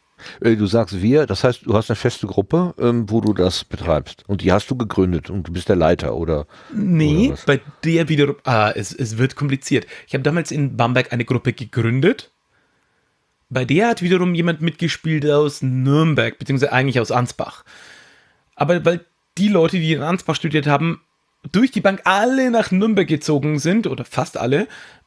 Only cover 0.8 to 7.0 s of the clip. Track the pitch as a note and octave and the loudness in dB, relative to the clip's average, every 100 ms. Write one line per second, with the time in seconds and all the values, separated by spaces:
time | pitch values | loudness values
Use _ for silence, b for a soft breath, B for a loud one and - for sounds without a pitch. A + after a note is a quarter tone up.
0.8 | G#2+ F#2+ G#2 D3 C#3 G2 B2+ A#2+ - A#2 | 0 0 2 2 2 0 0 0 0 0
1.8 | - A2 B2 - G2+ G2 G2 E3 F3+ - | 0 -2 -2 -2 -4 -2 0 0 0 0
2.8 | A#2+ A#2+ G#2 A2+ G#2+ F#2 F2+ - - - | 0 0 0 0 0 2 0 -2 -8 -6
3.8 | F2 D2+ C#2+ - - G2 F2+ F#2+ - B2+ | -2 0 -2 -12 -8 -2 2 0 0 -4
4.8 | A2 - F#2 E2+ - F#2+ E2 F2 - F2+ | -2 0 0 0 -4 -8 -8 -6 -2 2
5.8 | D#2+ F2 C#2+ A#1 E2 D2+ - B B A3 | 2 2 -2 -4 -4 -4 -6 B B -6
6.8 | G3+ E3 | 0 2